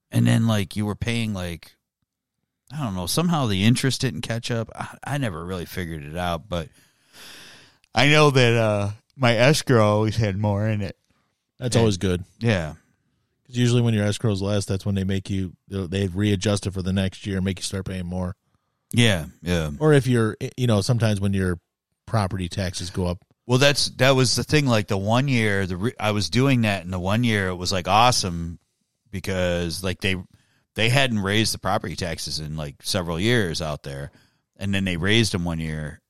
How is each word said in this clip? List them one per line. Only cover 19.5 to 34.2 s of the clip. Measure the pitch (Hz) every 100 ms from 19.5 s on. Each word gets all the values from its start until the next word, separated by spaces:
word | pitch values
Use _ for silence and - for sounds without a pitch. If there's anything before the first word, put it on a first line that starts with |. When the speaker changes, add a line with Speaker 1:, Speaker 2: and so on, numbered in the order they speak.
| 87 78 73
Speaker 2:
Or | 156
if | 143 131
you're, | 120 110 - 131 -
you | 123
know, | 104
sometimes | 92 120 113 101
when | 101
your | 98 92 85 _ _ _ _ -
property | 113 95 98 90
taxes | - 90 - 90
go | 98 90
up. | 87 _ _ -
Speaker 1:
Well, | 127
that's, | 143 143 - -
that | 131
was | 131 127 120
the |
thing. | 120 151 139
Like, | 113 98
the | 98
one | 98 120 143
year, | 123 110 98 95
the | 90
re-, | 107 -
I | 107
was | 104 98
doing | 104 139 123
that, | 110 98
and | 85
the | 92
one | 90 107
year | 120 107 95
it | 87
was, | 90
like, | 95 87
awesome | 104 123 123 98 85 85 87 _ _ _ _ _
because, | 95 92 92 90 87 85 80
like, | 92 87
they, | 98 92 90 _ _ _ _
they | - 113
hadn't | 135 135 110
raised | 95 107 107
the | -
property | 92 104 92 78
taxes | 87 82 - 73
in, | 76 78
like, | 73 69
several | - 101 85 82
years | 107 120 90 71
out | 80 71
there, | 73 69 71 _